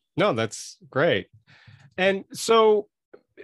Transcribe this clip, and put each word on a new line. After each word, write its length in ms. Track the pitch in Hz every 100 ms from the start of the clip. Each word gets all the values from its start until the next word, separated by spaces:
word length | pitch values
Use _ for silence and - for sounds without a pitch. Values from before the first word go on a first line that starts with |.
| _ -
No, 160 | 202
that's 440 | 120 110 - - - 165
great. 380 | 131 165 104 - _ _ _ - - - -
And 280 | 190 196 -
so, 560 | - - 226 220 208 - _ _ - _ -